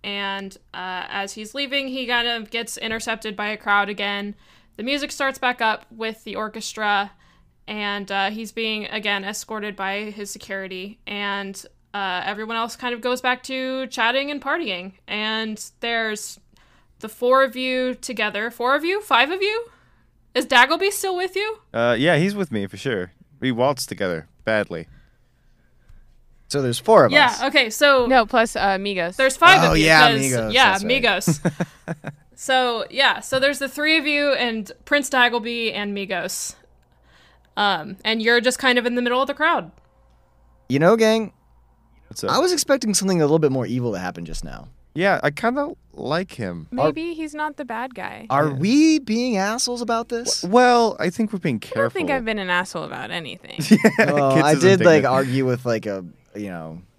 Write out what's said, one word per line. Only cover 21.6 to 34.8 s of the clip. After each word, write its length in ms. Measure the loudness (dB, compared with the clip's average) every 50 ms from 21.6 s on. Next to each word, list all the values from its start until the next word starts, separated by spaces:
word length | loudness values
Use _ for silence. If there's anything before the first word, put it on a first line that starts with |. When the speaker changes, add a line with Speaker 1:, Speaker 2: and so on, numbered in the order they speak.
| _ _ -2
Speaker 2:
Uh, 220 | 0 2 2 2 2
yeah, 180 | 2 2 4
he's 180 | 4 2 0 -2
with 160 | -4 -6 -4
me 160 | -4 -6 -6 -6
for 80 | -10
sure. 340 | -8 -6 -4 -4 -4 -4 -8 _ _ -20 _ _ _
We 100 | -4 -2
waltzed 380 | 0 2 2 2 0 -2 -8 -10
together 400 | -6 -4 -4 -2 -2 -4 -8 _ _ _ -4
badly. 420 | -2 0 0 0 -2 -6 -10 -10 -12 -20 -20 -20 _ _ _ _ _ _ _ _ _ _ _ _ _ _ _ _ _ -20 -20 -20 _ _ _ _ _ _ _ _
Speaker 3:
So 160 | _ -4 -2
there's 160 | 0 0 -2 -2
four 260 | 4 8 8 10 10
of 40 | 8
Speaker 1:
Yeah, 140 | 8 6 6
Speaker 3:
us. 160 | 6 4 0 -4
Speaker 1:
okay, 260 | 2 2 2 2 2
so 360 | 2 4 4 6 6 6 4
Speaker 4:
No, 180 | 4 4 4 4
plus, 300 | 4 2 2 2 2 0
uh, 220 | 0 0 0 0 0
Migos. 380 | -2 -4 -4 -4 -4 -4 0
Speaker 1:
there's 200 | 0 0 0 2
five 240 | 6 8 8 8 8 6
Speaker 3:
Oh, 80 | 4
Speaker 1:
of 60 | 4 4
you, 80 | 6
Speaker 3:
yeah, 260 | 8 8 8 8 8
Speaker 1:
'cause, 80 | 6 4
Speaker 3:
Migos, 320 | 0 0 0 0 -2 0
Speaker 1:
yeah, 180 | 4 4 6 6 4 2
Speaker 3:
that's 60 | 0
right. 180 | 0 0 2
Speaker 1:
Migos. 640 | 2 2 0 2 0 -2 -4 -2 -2 -4 -4 -4 -8 -8 -8 _ _ -12 -12 -10 -12 -16
Speaker 3:
<laughs> 0 | -16 _ _ _ _
Speaker 1:
So, 500 | -12 -2 2 2 2 2 2 0 -4 -6 -6
yeah, 320 | -2 2 2 2 2 0
so 180 | -4 -4 -2 0
there's 200 | 0 0 0 -2
the 100 | -6 -8
three 300 | -4 -2 0 2 2 2
of 80 | 2
you 260 | 0 0 0 2 0
and 400 | 0 0 0 -2 -2 -6 -8 -12 -16 _